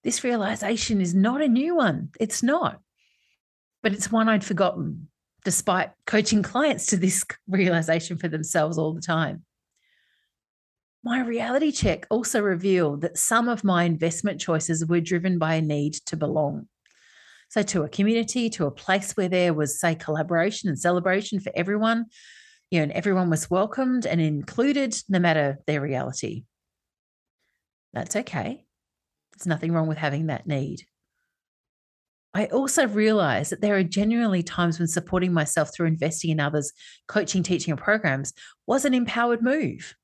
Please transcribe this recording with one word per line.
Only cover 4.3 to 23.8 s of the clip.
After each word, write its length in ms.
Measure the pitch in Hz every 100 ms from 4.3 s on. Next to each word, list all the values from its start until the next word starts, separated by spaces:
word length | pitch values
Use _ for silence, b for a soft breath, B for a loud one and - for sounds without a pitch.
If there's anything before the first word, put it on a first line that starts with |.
| 214
forgotten, 680 | - 190 185 175 156 151 - _ _ _
despite 480 | 190 170 - 180 - _ -
coaching 360 | 214 214 214
clients 440 | 190 247 302 - -
to 100 | 190
this 280 | 190 190 - - -
realization 720 | 190 185 170 165 165 165 170
for 120 | 170
themselves 500 | 160 156 175 156 160
all 160 | 156
the 80 | 165
time. 420 | 165 165 151 156 _ _ _ _ _ _ _ _ _ _ _ _ _ _ _ _
My 160 | 240 247
reality 520 | 233 233 233 262 302
check 340 | - 202 160 -
also 300 | 220 233 226
revealed 600 | 208 175 196 185 156 143
that 160 | 165 -
some 300 | - 233 240
of 160 | 233
my 200 | 196 175
investment 560 | 175 160 165 165 208 165
choices 460 | - 160 160 160 160
were 140 | 175
driven 380 | 165 180 185 175
by 180 | 160 160
a 40 |
need 320 | 156 147 147 151 -
to 100 | 160
belong. 520 | 151 147 143 139 - _ _ b b b b b b
So 120 | 220
to 200 | 202 185
a 60 | 151
community, 600 | - 202 226 226 254 226
to 140 | -
a 60 | 147
place 420 | - - 190 196
where 160 | - 180
there 240 | 180 175
was, 260 | 151 147 -
say, 160 | 170
collaboration 760 | 160 - 156 160 165 185 214 190
and 80 | 139
celebration 600 | 175 180 180 190 208 202
for 140 | 196
everyone, 520 | - 175 208 220 226 226 B B B B B _
you 80 | 175
know, 60 |
and 80 | 151
everyone 360 | - 196 185 180
was 220 | 160 -
welcomed 560 | 180 214 -